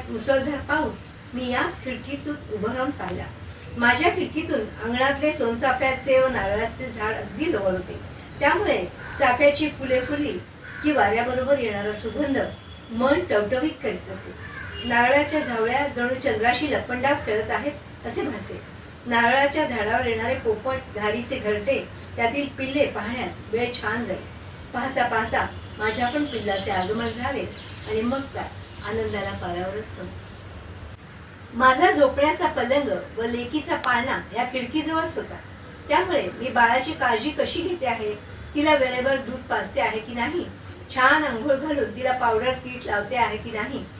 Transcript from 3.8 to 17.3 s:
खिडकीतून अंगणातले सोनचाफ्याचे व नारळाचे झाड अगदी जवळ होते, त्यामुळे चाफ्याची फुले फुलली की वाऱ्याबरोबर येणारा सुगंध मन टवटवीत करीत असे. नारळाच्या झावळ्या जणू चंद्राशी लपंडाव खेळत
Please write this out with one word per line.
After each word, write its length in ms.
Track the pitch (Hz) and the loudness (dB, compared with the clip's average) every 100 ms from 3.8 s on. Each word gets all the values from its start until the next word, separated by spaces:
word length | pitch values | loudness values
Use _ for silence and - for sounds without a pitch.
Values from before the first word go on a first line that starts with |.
| 240 - 339 370 | 4 6 4 2
खिडकीतून 440 | 294 302 - 269 208 - | 0 -2 -2 -2 -2 -6
अंगणातले 500 | 226 247 277 277 302 | -2 2 2 2 0
सोनचाफ्याचे 840 | 302 233 233 269 254 262 254 269 262 | 2 0 2 2 2 2 0 4 6
व 80 | 262 | 6
नारळाचे 640 | 226 196 208 226 - 254 | 2 0 0 -2 -4 -8
झाड 220 | 214 214 | -4 -4
अगदी 320 | 220 202 - 330 | -2 -6 -2 0
जवळ 260 | 214 190 | 2 2
होते, 280 | 185 - - - - - - | 0 -2 -10 -12 -14 -14 2
त्यामुळे 460 | 285 330 403 226 180 - - - | 4 4 4 2 -2 -8 -10 2
चाफ्याची 500 | 269 240 285 285 302 | 4 6 6 6 0
फुले 320 | - 262 254 | -2 0 0
फुलली 360 | 254 294 285 180 - - - - | 2 -2 -2 -4 -8 -16 -14 -2
की 80 | 302 | 2
वाऱ्याबरोबर 680 | 269 202 226 247 254 262 277 | 4 4 4 2 0 2 2
येणारा 340 | 226 202 208 | 2 -2 -2
सुगंध 440 | 208 226 208 285 262 - - - - - | -4 -4 -2 0 0 -2 -6 -14 -16 -8
मन 280 | 226 262 311 349 | 0 4 4 2
टवटवीत 420 | 208 208 254 302 - | 2 2 0 0 -2
करीत 280 | 226 185 - | -4 -6 -8
असे. 220 | 190 180 - - - - - 240 | -12 -12 -14 -14 -12 -12 -8 0
नारळाच्या 520 | 240 247 285 294 302 | 4 6 6 4 2
झावळ्या 480 | 247 226 226 262 285 | 0 0 2 2 0
जणू 260 | 240 247 254 | 0 0 0
चंद्राशी 480 | 254 214 233 247 294 | 0 2 4 2 2
लपंडाव 420 | 208 - 247 277 285 | 0 -2 0 2 2
खेळत 260 | - | 2